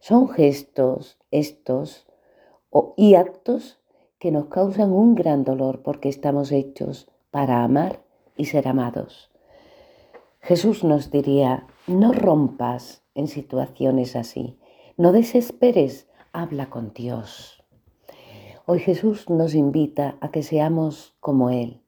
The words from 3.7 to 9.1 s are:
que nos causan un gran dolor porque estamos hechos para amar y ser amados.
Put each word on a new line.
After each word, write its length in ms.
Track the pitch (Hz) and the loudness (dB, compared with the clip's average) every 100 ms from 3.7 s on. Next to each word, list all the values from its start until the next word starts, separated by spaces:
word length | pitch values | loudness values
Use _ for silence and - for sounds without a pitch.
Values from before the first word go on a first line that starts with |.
| _ _ _ _ _ | _ _ _ _ _
que 120 | 175 | -4
nos 160 | 151 147 | -2 -4
causan 460 | - 196 202 208 | -2 -2 2 2
un 220 | 185 226 | 4 4
gran 300 | 233 165 143 | 4 2 0
dolor 380 | 131 131 131 131 | 0 -2 -2 -4
porque 260 | - 147 139 | -8 -6 -6
estamos 440 | 139 147 143 139 | -4 -4 -2 0
hechos 580 | 143 139 - 139 139 - _ _ | -2 -2 -10 -10 -10 -18 _ _
para 340 | 143 139 120 | -4 0 0
amar 380 | 120 139 180 - _ _ _ - | 2 0 0 -6 _ _ _ -10
y 100 | 151 | -4
ser 220 | 151 135 | -2 -2
amados. 600 | 131 120 117 - | -2 -4 -8 -12